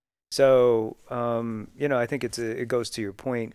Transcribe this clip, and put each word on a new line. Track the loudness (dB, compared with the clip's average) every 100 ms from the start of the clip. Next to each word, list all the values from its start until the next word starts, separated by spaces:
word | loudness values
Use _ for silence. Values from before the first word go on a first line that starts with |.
| _ _ -8
So, | 2 6 6 6 4 0 -8 -10
um, | -6 -2 -2 -4 -8 -10
you | -6 -2
know, | 0
I |
think | 0 -2
it's | -4 -4
a, | -6 -4
it | -2
goes | -2 -2
to | -6
your | -6
point, | -6 -6 -4 -6